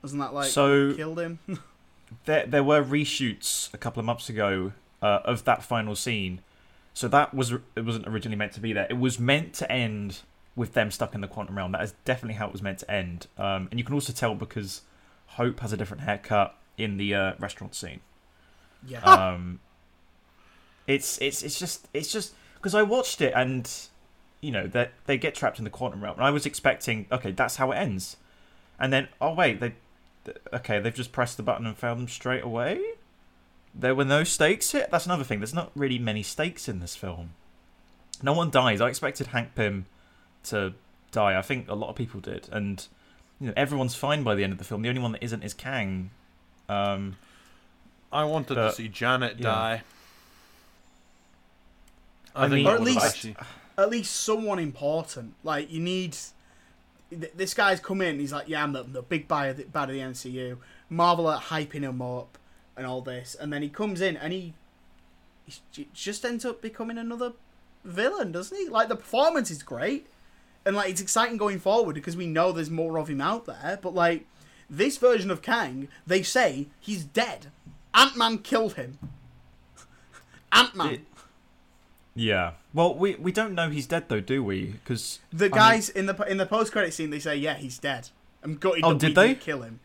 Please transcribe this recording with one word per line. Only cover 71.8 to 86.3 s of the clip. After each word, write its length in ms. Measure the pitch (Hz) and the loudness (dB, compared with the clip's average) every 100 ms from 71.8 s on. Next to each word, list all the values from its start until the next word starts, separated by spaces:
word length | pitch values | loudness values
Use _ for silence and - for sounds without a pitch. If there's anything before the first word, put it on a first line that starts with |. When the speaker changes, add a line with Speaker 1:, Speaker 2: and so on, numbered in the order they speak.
| 214 151 | 2 -2
Speaker 1:
because 200 | 143 170 | -6 -6
we 120 | 175 | -2
know 240 | 160 180 | 2 2
there's 180 | 165 151 | 2 -4
more 280 | 165 165 160 | -2 -2 -2
of 120 | 151 | -2
him 100 | 139 | -2
out 240 | 147 226 - | 0 -2 -6
there, 340 | 135 147 196 | -10 -6 -6
but, 120 | 185 175 | -4 2
like, 320 | 170 170 - - - - - | 4 2 -4 -20 -20 -20 -14
this 280 | 143 240 277 | 0 0 6
version 340 | 247 226 190 | 6 6 2
of 100 | 180 | -2
Kang, 460 | - 233 143 127 139 - - | 0 0 0 -6 -10 -14 0
they 160 | 185 | 0
say 460 | 185 254 220 135 143 - | 2 4 4 2 -8 -10
he's 240 | - 202 | -8 -8
dead. 440 | 147 - 233 160 143 - - - - 220 | -4 -2 -2 -4 -14 -20 -20 -20 2 6
Ant-Man 440 | 269 240 226 220 | 6 6 2 0
killed 360 | - 240 220 - | 0 0 0 -4
him. 240 | 123 139 - - - - - - _ | -12 -12 -16 -16 -20 -20 -20 -20 _
<laughs> 800 | - - - - - - - _ | -20 -20 -20 -20 -20 -20 -20 _
Ant-Man. 420 | 208 247 - 262 | 6 6 2 -2
Speaker 2:
It, 80 | 175 - - - _ _ _ _ _ _ _ _ - | -2 -10 -20 -20 _ _ _ _ _ _ _ _ -4
yeah. 340 | 113 98 87 82 _ | 0 2 0 -4 _
Well, 220 | 147 175 160 | 2 2 4
we, 180 | 196 - | 0 2
we 160 | 170 | -2
don't 220 | 185 220 | 0 0
know 160 | 180 165 | 0 -2
he's 160 | 151 123 | -2 -2
dead 200 | 165 - | -2 0
though, 100 | 107 | -4
do 220 | 101 135 | 0 0
we? 320 | 110 95 - 104 - | 0 -2 -4 -10 -6
'Cause, 340 | 120 - - _ | -6 -4 -12 _
Speaker 1:
The 140 | 165 202 | 0 2
Speaker 2:
I 40 | |
mean 20 | 220 | 8
Speaker 1:
guys 340 | 220 226 214 | 8 8 2
in 180 | 196 196 | -2 -2
the 80 | 196 | -2
po-, 80 | |
in 140 | 202 | -2